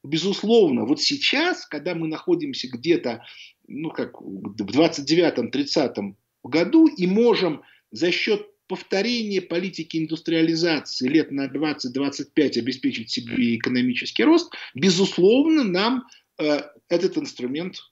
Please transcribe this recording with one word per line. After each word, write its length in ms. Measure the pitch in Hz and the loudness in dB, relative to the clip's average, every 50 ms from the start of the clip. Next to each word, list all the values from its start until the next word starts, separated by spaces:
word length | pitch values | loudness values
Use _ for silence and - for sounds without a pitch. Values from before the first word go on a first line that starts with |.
| - | -6
безусловно, 800 | 139 151 160 156 202 190 - - 202 233 233 202 151 127 117 107 | -4 -4 -2 0 -2 -2 -2 2 4 6 6 6 6 4 0 0
вот 160 | 117 151 - | 0 0 0
сейчас, 640 | - - 147 139 - - - 277 330 359 339 349 - | 0 -2 0 0 0 0 0 2 0 0 -2 -4 -8
когда 300 | _ - 147 143 180 175 | _ -12 -8 -6 -6 -4
мы 140 | 165 160 156 | -4 -4 -4
находимся 600 | 156 156 - 185 175 165 151 143 123 - - 131 | -6 -6 0 0 0 0 0 -6 -8 -8 -10 -10
где-то, 560 | 127 117 123 165 170 - - 127 113 110 - - - - - - _ _ _ - | -12 -6 0 0 0 2 0 -4 -6 -6 -12 -20 -20 -20 -20 -20 _ _ _ -14
ну, 220 | - 135 160 156 | -12 -10 -8 -8
как 300 | - - 123 - - - | -6 -6 -8 -8 -10 -16
в 340 | - - 95 95 - 104 101 | -14 -12 -12 -10 -10 -10 -8
двадцать 520 | 110 101 95 110 135 165 165 - - 139 | -8 -8 0 4 4 4 4 2 -2 -2
девятом, 440 | 135 160 170 170 151 - 131 117 113 | 2 2 4 4 2 0 -2 -4 -2
тридцатом 680 | - 143 143 143 - 165 139 117 - 110 101 98 98 _ _ _ _ _ - | -2 -4 -4 0 0 0 0 0 -2 -6 -8 -8 -10 _ _ _ _ _ -10
году 440 | 123 131 160 180 196 311 320 320 302 | -2 0 0 2 4 6 6 6 6
и 180 | - - 180 | 4 0 0
можем 560 | 180 190 220 240 240 202 - 190 165 147 123 - _ _ _ _ _ | 2 4 4 4 4 4 4 0 -2 -2 -4 -12 _ _ _ _ _
за 220 | - - 160 180 | -6 -2 -2 0
счёт 420 | - - - 233 208 208 - - _ _ _ | 0 0 0 0 -2 -2 -4 -12 _ _ _
повторения 760 | _ 190 185 - _ 190 190 202 233 240 233 220 208 196 185 | _ -10 -10 -6 _ -2 -2 0 0 -2 -2 -2 -2 -4 -4
политики 560 | 175 - 170 175 190 190 165 - 160 _ - | -4 -2 -4 -4 -4 -4 -8 -8 -10 _ -4
индустриализации 1120 | 160 160 156 160 156 _ 165 165 165 160 160 165 160 170 170 160 131 - - - - 127 127 | -4 -4 -4 -6 -6 _ -2 2 2 4 2 2 2 2 0 0 -2 -4 -8 -6 -4 -2 2
лет 220 | 151 160 143 147 | 2 2 2 2
на 180 | 143 139 139 131 | -4 -6 -6 -6
двадцать-двадцать 840 | 135 139 156 151 143 - - 127 120 131 143 139 139 - 139 _ _ | -4 -4 -4 -4 -4 -6 -8 -6 -4 -4 -4 -4 -4 -8 -12 _ _
пять 240 | 160 147 127 - 117 | 2 2 2 2 -2
обеспечить 520 | 113 127 123 - - 139 120 117 113 - | -2 -4 -6 -4 -4 -4 -4 -4 -8 -6
себе 460 | - 123 120 113 - - 120 117 117 | -8 -8 -8 -6 -2 0 0 0 0
экономический 680 | 110 - 131 127 123 123 127 123 - - - - - 220 | 0 -2 -2 0 0 0 0 -2 -4 -6 -6 -2 2 4
рост, 280 | 285 330 330 339 - - - - - _ | 4 4 4 2 -2 -14 -16 -18 -14 _
безусловно, 920 | 127 139 196 170 175 196 185 - - 175 202 233 269 294 320 320 302 254 | 0 2 2 4 4 0 0 2 4 6 6 6 6 4 4 4 2 2
нам, 420 | 196 175 180 208 233 262 247 - - - - _ _ _ - | 0 0 0 0 0 0 -2 -4 -10 -20 -20 _ _ _ -4
э, 200 | 160 151 147 143 - - _ _ _ _ | -2 0 0 -2 -2 -10 _ _ _ _
этот 260 | 175 170 185 180 - | 0 0 0 0 -2
инструмент 600 | 160 143 135 - - 123 123 135 156 175 185 - - - _ | -2 -6 -6 -10 -8 -6 -6 -6 -6 -8 -8 -10 -14 -20 _